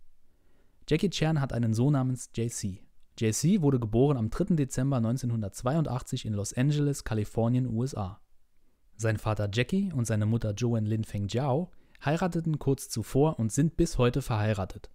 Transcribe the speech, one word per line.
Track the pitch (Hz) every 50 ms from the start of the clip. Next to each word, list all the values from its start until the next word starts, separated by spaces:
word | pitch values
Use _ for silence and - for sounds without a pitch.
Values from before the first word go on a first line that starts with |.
| - - - - - - - _ _ - - - - - _ - -
Jackie | - 147 165 202 175
Chan | - - 160 156 160 147
hat | 135 - -
einen | 117 120 113 110
Sohn | 113 123 147 147
namens | 135 131 127 127 123 - - -
J | 117 113 120
C. | - - - 101 92 - - - - - - - _ -
J | 117 110 110
C | - - 165 214 196
wurde | 147 143 131 123
geboren | 117 104 110 117 135 147 165
am | 117 110 107
dritten | - - 180 190 175
Dezember | 151 139 123 - 131 127 139 139 120
neunzehnhundertzweiundachtzig | 113 110 120 135 - 120 113 113 104 95 - - - 123 147 165 147 - 123 123 - - 135 123 -
in | 110 107
Los | 101 101 - -
Angeles, | 127 127 147 147 147 143 143 135 - -
Kalifornien, | - 110 107 104 - - 117 113 117 123 127 131
U | 120 110 113 127
S | 139 -
A. | - 98 92 101 - - _ - - - _ _ - - - _ _ _ _ -
Sein | - 110 113 107
Vater | - - 110 107 104 104 101
Jackie | 98 120 120 - 190 190 202 190
und | 156 131 117
seine | - 113 104 107
Mutter | 107 117 113 - 107 101
Joanne | - 123 120 117 113 107
Lin | 104 110 107 107
Feng | - - 101 101
Jiao | 98 - 117 147 139 123 156 185 - - - - _ - - -
heirateten | 147 156 165 190 180 180 165 165 160 156 147
kurz | - 135 135 - -
zuvor | - - 113 104 - - 131 147 160 - -
und | 113 107
sind | - 139 156 160 -
bis | - 170 - -
heute | 127 120 123 - 143
verheiratet. | - - 120 104 104 107 107 98 92 - - - - -